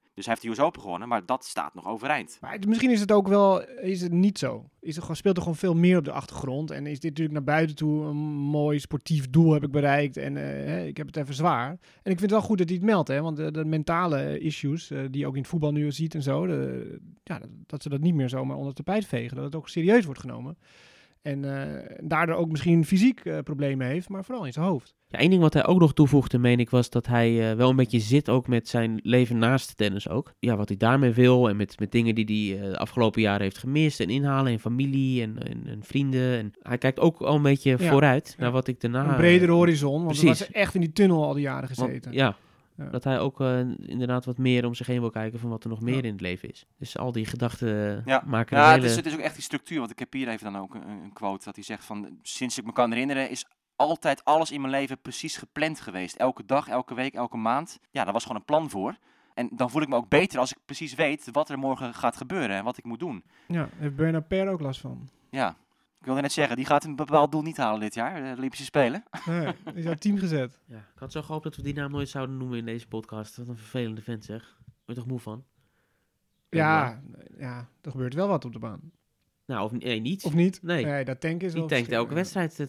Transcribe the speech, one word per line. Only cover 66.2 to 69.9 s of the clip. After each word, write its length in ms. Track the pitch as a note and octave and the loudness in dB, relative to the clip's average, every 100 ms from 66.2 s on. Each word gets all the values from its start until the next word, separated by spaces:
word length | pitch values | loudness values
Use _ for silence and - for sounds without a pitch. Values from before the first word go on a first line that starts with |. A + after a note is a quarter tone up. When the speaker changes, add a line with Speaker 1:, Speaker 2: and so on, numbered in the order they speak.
Speaker 1:
net 100 | C#3+ | -2
zeggen, 240 | - C#3+ A#2 | 0 0 0
die 100 | C3 | 2
gaat 180 | D3 | 2
een 120 | D#3 C3+ | 2 -6
bepaald 360 | D3 D3+ D3 | 0 4 4
doel 100 | D#3 | 2
niet 160 | D#3 D3+ | -4 -2
halen 220 | B2 G#2+ | -2 -2
dit 140 | G#2 | -4
jaar, 300 | A2+ A#2+ F3+ C3+ | -4 -6 -6 -10
de 60 | B2+ | -6
Olympische 280 | C3 - C3+ | -8 -8 -2
Spelen. 380 | D3+ B2+ D#3 - | 2 2 0 -8
<laughs> 140 | - - | -12 -6
Speaker 2:
Nee, 200 | E3+ E3 E3+ - | -4 -4 -6 -12
die 80 | |
is 120 | F#3 | -8
uit 160 | E3 | -6